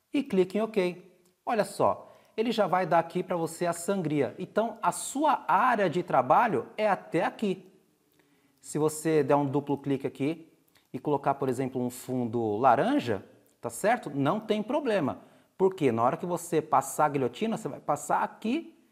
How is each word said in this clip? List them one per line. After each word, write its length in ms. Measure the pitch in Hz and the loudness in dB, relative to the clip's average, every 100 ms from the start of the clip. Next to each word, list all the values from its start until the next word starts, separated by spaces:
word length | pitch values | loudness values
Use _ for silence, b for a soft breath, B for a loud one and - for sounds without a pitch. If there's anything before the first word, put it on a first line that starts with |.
| b | b
E 80 | 294 | -4
clique 380 | 269 185 180 208 | 0 2 2 0
em 20 | |
OK. 500 | 220 220 180 175 - _ _ _ | -2 0 -2 -4 -16 _ _ _
Olha 220 | - 220 - | -4 0 0
só, 500 | - 117 92 B B B - | 2 2 2 B B B -4
ele 140 | 233 | -2
já 160 | 220 190 | 2 2
vai 180 | 180 180 | 2 2
dar 140 | 165 | 2
aqui 240 | 165 180 | 2 -2
pra 120 | 180 180 | -4 -2
você 300 | 165 160 175 | -4 -2 -4
a 80 | |
sangria. 600 | 165 - 196 156 147 117 - | -2 -2 -2 0 0 0 -4
Então, 400 | 185 - 226 - | -4 -2 -2 0
a 80 | 175 | -2
sua 520 | - - 269 302 - - | -2 -6 0 2 2 2
área 420 | 175 254 226 190 | 2 4 2 2
de 140 | 170 | 0
trabalho 640 | 170 151 123 170 240 139 - - | 0 2 4 4 4 0 -4 -2
é 100 | 214 | 0
até 380 | 185 - 160 220 | 0 -2 -2 -2
aqui. 400 | 247 208 185 - _ _ _ _ b b b b b | -2 -4 -4 -8 _ _ _ _ b b b b b
Se 180 | - 151 | -8 0
você 460 | 151 151 165 160 | 0 0 0 2
der 120 | 135 143 | 4 2
um 120 | 143 | 2
duplo 320 | 139 143 139 | -2 -2 -4
clique 260 | 143 139 131 | -2 -2 -4
aqui 420 | - 139 165 - _ _ b b | -4 -4 -4 -12 _ _ b b
e 60 | 127 | -8
colocar, 340 | - 139 143 | -2 0 0
por 160 | 139 135 | -2 -2
exemplo, 320 | 123 131 127 | -2 -2 -2
um 80 | 123 | -4
fundo 680 | 123 - 127 120 120 113 104 | -6 -6 -4 -2 -2 0 2
laranja, 680 | 131 117 190 294 120 101 - - _ _ | 4 4 4 0 0 -4 -6 -20 _ _
tá 120 | 120 | -12
certo? 400 | - 196 240 - | -4 0 0 -2
Não 280 | 139 139 208 | -2 0 0
tem 220 | - 214 | -2 -4
problema. 600 | 214 294 277 202 135 - B B B - | -2 -2 0 0 0 -4 B B B 0
Porque 340 | 190 190 139 | 0 2 0
na 100 | 117 | 2
hora 160 | 117 165 | 2 0
que 80 | 180 | -4
você 340 | 175 - 160 | -6 -2 -2
passar 460 | 147 131 - - 151 | 2 0 0 0 0
a 40 | |
guilhotina, 460 | 139 123 - 226 220 | 2 -2 -2 -4 -4
você 120 | 151 | -6
vai 120 | 117 | -10
passar 440 | - 143 - 180 | -4 -4 0 -2
aqui 520 | 208 - 220 285 330 b b | -2 -4 -4 -4 -6 b b